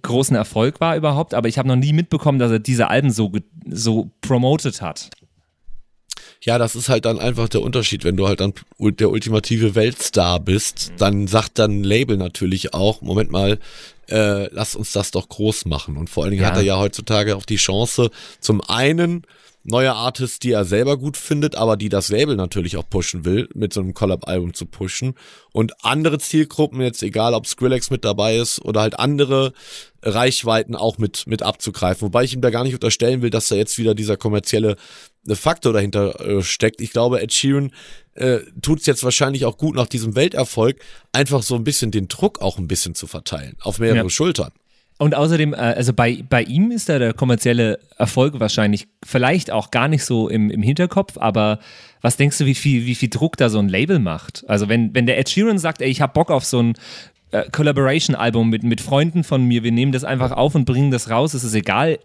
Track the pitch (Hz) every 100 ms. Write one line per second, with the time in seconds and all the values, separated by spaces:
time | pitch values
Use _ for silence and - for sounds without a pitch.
0 | - 123 135 117 107 110 123 - 165 156
1 | 151 143 170 113 117 135 131 127 143 151
2 | 170 156 151 135 120 110 107 120 110 123
3 | 139 110 104 98 - - - 95 113 110
4 | - - - 123 127 156 131 - 85 -
5 | - - _ _ _ _ - - - _
6 | - - - - 120 120 113 120 127 120
7 | 117 113 123 117 113 113 120 123 107 101
8 | - 95 98 98 101 - - - 107 95
9 | 110 110 113 110 - 113 110 107 113 127
10 | - 101 87 87 85 101 - - - 87
11 | 98 101 98 110 - - 107 101 98 110
12 | 127 101 90 - 92 92 - 85 101 107
13 | - 98 - 92 101 107 - - - -
14 | - 110 104 101 98 - 113 101 107 101
15 | - 95 - - 107 - 92 71 - 71
16 | 85 - 92 98 87 95 98 95 101 -
17 | 113 107 104 98 - 104 - 98 120 -
18 | 117 - - - - 104 - 110 139 165
19 | 170 170 - _ _ _ - 120 131 110
20 | 120 127 127 - 123 110 92 101 127 143
21 | 143 - - 147 151 - 113 104 107 98
22 | - 104 147 107 92 101 85 85 - 95
23 | - 90 85 101 - - 104 104 92 -
24 | 98 90 - 90 87 - 85 - 95 -
25 | 127 - - - _ - 113 - 117 143
26 | 160 147 - 156 151 - 151 127 127 -
27 | 101 110 117 113 - - 123 127 - 127
28 | 107 104 110 113 120 - - 107 110 -
29 | 135 143 135 135 131 - - - - _
30 | 113 104 127 - 117 110 110 110 113 110
31 | 104 - - 110 98 - - - 90 95
32 | 104 120 127 127 127 117 131 127 113 -
33 | 120 127 120 113 - 101 107 - 110 104
34 | 107 101 113 104 - 110 110 98 - -
35 | - _ - 104 160 170 123 107 101 104
36 | 101 - - 101 90 - 110 - 117 120
37 | 120 123 113 - 139 139 135 - - -
38 | - - 127 120 - - - 156 - 135
39 | 123 - 135 139 117 - 156 131 117 120
40 | 113 110 175 - 123 - 117 139 - -
41 | _ 131 139 139 - 123 113 143 110 107
42 | 95 - 202 - 95 98 85 92 87 80
43 | 80 78 - 73 67 - - 101 113 113
44 | 92 - 170 143 73 - _ _ _ -
45 | 147 143 156 165 151 - 117 120 123 123
46 | 117 127 123 123 110 143 220 233 - 143
47 | 117 - 127 110 123 120 113 - _ -
48 | 107 127 139 139 107 - 104 104 - _
49 | - 123 123 175 - 110 - 120 139 151
50 | - 117 110 110 107 107 107 147 180 196
51 | 190 - 110 107 107 107 - - - _
52 | 120 - 139 - 139 131 143 123 120 120
53 | 127 - 165 - 120 107 101 92 151 180
54 | 92 78 - - - 104 104 117 110 123
55 | 120 123 131 190 226 196 160 - 135 127
56 | 139 - 170 139 - 123 117 113 - -
57 | - _ _ 104 - - 147 139 135 156
58 | - 131 117 113 113 113 120 117 - 139
59 | 165 170 - 135 123 120 117 117 139 131
60 | 95 131 127 - 143 147 123 127 143 123
61 | 113 117 156 139 120 107 101 101 160 156